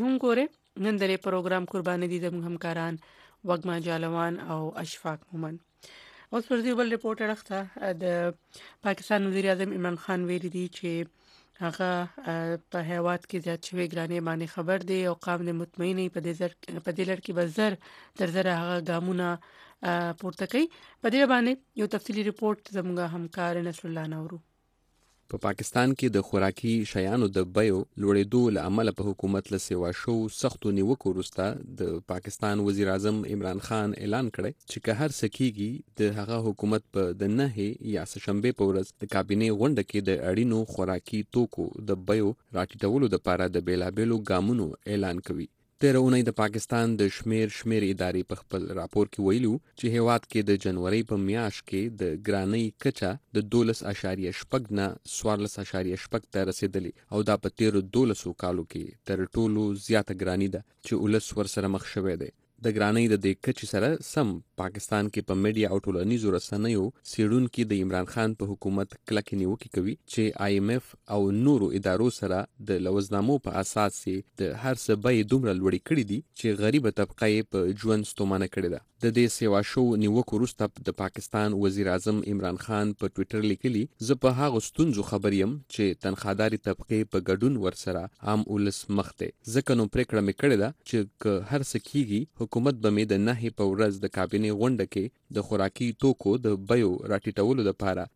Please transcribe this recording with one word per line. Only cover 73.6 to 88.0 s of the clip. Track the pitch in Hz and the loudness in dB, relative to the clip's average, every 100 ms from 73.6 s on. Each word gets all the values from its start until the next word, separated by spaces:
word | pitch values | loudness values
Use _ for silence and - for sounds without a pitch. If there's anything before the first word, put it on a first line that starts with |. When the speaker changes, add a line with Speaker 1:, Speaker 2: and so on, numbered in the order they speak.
Speaker 2:
اساس | 95 110 104 - - | -2 0 0 0 -4
یې | 95 - - | -6 -6 -4
د | 92 110 | -4 -2
هر | 127 123 | -2 -2
څه | - 107 123 | 0 2 4
بیې | 120 107 | 4 4
دومره | 135 120 92 | 2 4 2
لوړې | 95 92 - | 2 2 2
کړې | 156 104 | 0 0
دي | 107 - - | -2 -6 -4
چې | 113 101 107 | -2 2 4
غریبه | 147 117 104 | 4 2 2
طبقه | 98 - 110 | -2 2 2
یې | 107 107 | 4 2
په | 98 90 104 | 0 0 0
ژوند | 110 107 104 | 2 2 0
ستومانه | - 98 95 95 | -2 0 2 0
کړې | - 90 - | -2 -2 -4
ده. | - _ | -8 _
د | 117 113 | 2 4
دې | 117 | 4
سیوا | - 113 98 104 | 4 2 4 2
شوو | - 123 107 | 2 4 4
نیوکو | 104 113 - 107 | 4 2 2 0
وروسته | 123 - 107 - 113 | 0 0 -4 -4 -6
د | - | -4
پاکستان | 95 - - 107 104 101 | -6 -6 -4 0 0 2
وزیر | 101 98 95 90 | 0 2 0 0
اعظم | 107 107 - | 0 0 0
عمران | 101 92 90 | -2 -2 -4
خان | - 104 104 101 | -2 0 0 -2
په | 98 | -4
ټویټر | - 95 107 107 | -2 -2 0 0
لیکلي، | 98 131 110 131 - 113 | 0 0 0 -2 -4 0
«زه | 131 | 2
په | 131 123 | 4 4
هغو | 147 117 - | 2 0 -2
ستونزو | - 160 104 98 | 2 2 2 0
خبر | 104 104 98 | 0 2 2
یم | 98 147 - | 2 -2 -6
چې | - 101 85 98 | 0 0 0 -2
تنخوادارې | 98 104 101 110 107 104 | -2 -2 0 0 0 -2
طبقې | 92 - 110 107 | -4 -2 -2 0
په | 101 90 | -2 0
ګډون | 92 123 123 92 | 2 2 2 -2
ورسره | - - 90 | -2 -4 -4